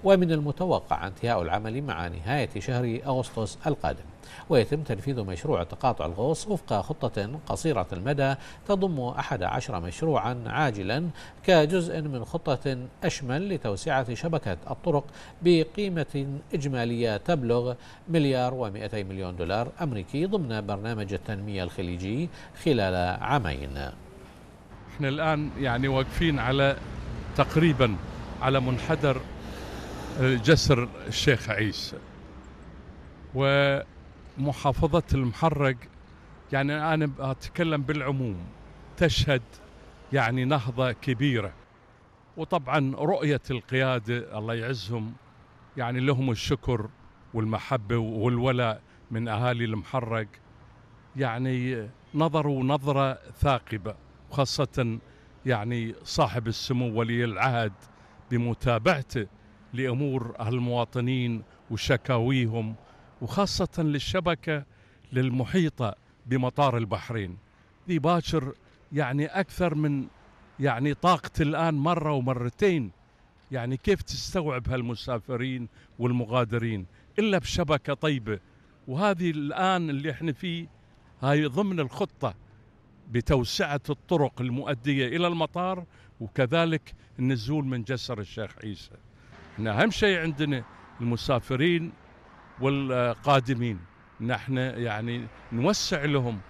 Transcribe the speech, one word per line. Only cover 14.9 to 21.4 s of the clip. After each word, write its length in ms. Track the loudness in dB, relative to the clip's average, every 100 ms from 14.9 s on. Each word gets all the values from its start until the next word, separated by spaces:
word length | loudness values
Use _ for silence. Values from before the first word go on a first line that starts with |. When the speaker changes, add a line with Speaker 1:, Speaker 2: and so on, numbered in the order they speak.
| 0 -2 -16 -20 0
Speaker 1:
بقيمة 960 | 6 6 4 -2 -2 -2 -2 -4 -4 -6 -6
إجمالية 640 | -4 -2 0 0 2 0 0
تبلغ 580 | 0 0 2 2 0 -6 -12 -18 0
مليار 460 | 2 4 4 0
ومائتي 500 | 0 -4 -4 -6 -4
مليون 320 | -4 -4 -6 -4
دولار 360 | 0 0 0 -4
أمريكي 440 | -4 -4 -4 -4 -2
ضمن 400 | -2 -2 -4 -4
برنامج 460 | -4 -4 -4 -4
التنمية 500 | -4 -4 -6